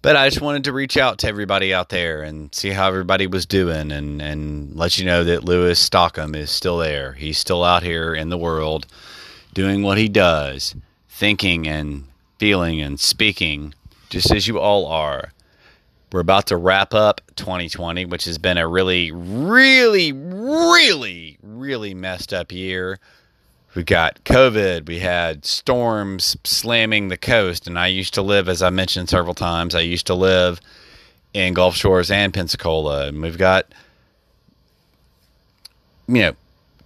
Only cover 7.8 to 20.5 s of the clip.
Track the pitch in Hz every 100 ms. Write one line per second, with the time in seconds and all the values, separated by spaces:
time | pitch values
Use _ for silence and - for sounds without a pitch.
7.8 | 85 82 82 80 78 87 85 80 78 78
8.8 | - - - - - - _ - 95 98
9.8 | 101 - 110 104 90 80 69 67 - -
10.8 | - _ _ - 101 101 98 85 80 76
11.8 | 76 71 69 _ _ _ 107 98 85 80
12.8 | 73 71 - - 107 98 85 73 73 -
13.8 | - _ _ 92 - 107 101 107 92 104
14.8 | 87 80 76 69 - _ _ _ _ _
15.8 | _ _ _ 92 87 95 - 90 87 95
16.8 | 98 110 107 - _ - - 92 82 -
17.8 | 85 87 92 87 - 82 92 87 82 90
18.8 | 92 90 85 82 87 107 160 240 269 262
19.8 | 240 208 165 135 160 185 240